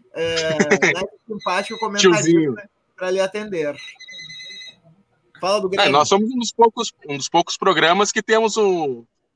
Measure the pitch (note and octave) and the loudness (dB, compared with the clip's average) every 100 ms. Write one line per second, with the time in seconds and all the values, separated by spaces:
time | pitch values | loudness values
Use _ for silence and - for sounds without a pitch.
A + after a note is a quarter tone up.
0 | _ D#3+ E3 E3 D#3+ D#3 - G3 F3 E3+ | _ -6 -4 -2 -2 0 0 2 0 -2
1 | G3 - - G#3 G3 F#3 G3+ G#3+ G#3+ G3+ | -6 -10 -14 -8 -4 -4 -4 -6 -6 2
2 | F#3+ G#3 E3 E3 D3+ G#2+ G3+ _ _ - | 4 4 4 2 2 -4 -12 _ _ -10
3 | F#3 F#3+ F#3+ G#3 G#3+ F3 D3 D3 - - | -4 -2 -2 -4 -8 -6 -6 -8 -14 -20
4 | - - - - - - - - _ _ | -20 -20 -20 -20 -20 -20 -20 -20 _ _
5 | _ _ _ - F3+ G#3 F#3+ G3 F3+ C#3+ | _ _ _ -8 -2 -2 0 0 2 4
6 | D3 G3 A3 B3+ A3+ - A#3 A#3+ A3 - | 4 2 0 -4 -4 2 2 2 -6 -10
7 | D3+ C#3+ - E3+ - - F#3+ D#3 D#3+ F#3 | -10 -8 -2 -2 -2 -2 0 2 4 4
8 | G#3 A3+ G#3+ A3 A3 A3 G3+ F3+ D3 A#2+ | 2 -2 0 2 2 2 0 0 -2 -6
9 | A#2 _ _ | -12 _ _